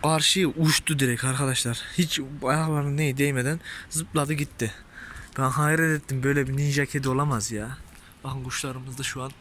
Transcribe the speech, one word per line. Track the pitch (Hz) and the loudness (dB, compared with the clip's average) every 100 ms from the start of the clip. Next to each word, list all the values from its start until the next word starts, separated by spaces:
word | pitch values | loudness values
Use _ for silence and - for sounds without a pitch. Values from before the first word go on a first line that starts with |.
karşıya | 147 160 151 190 175 | 2 2 4 4 2
uçtu | 156 160 156 - 147 | 4 4 4 2 2
direkt | 135 120 | 2 2
arkadaşlar. | 131 131 139 127 123 117 - - | 0 0 0 0 0 -2 -4 0
Hiç | 170 - 135 143 | 0 0 -6 -4
ayaklarının | 131 147 160 151 143 143 | 0 2 2 2 0 2
neye | 156 131 | 0 2
değmeden | 143 135 123 165 - - - | 2 2 0 -2 -6 -14 -6
zıpladı | 160 160 156 143 | -6 -2 0 0
gitti. | 151 147 - 110 - - - - - - - | 0 -4 -2 -4 -4 -18 -18 -16 -16 -10 -2
Ben | 131 | 0
hayret | 127 151 160 160 151 | 2 2 4 2 0
ettim, | - 135 | -2 -2
böyle | 131 143 135 | 2 2 2
bir | 135 | 0
ninja | 147 139 139 | 0 2 0
kedi | 147 135 | 0 0
olamaz | 131 147 120 101 | 2 2 0 -2
ya. | 110 110 135 - - - - | -4 -6 -10 -16 -20 -20 -14
Bakın | 135 135 | -10 -8
kuşlarımız | 127 - 143 131 131 127 | -6 -4 -4 -6 -10 -8
da | |
şu | 131 135 | -6 -6
an | 131 - | -8 -10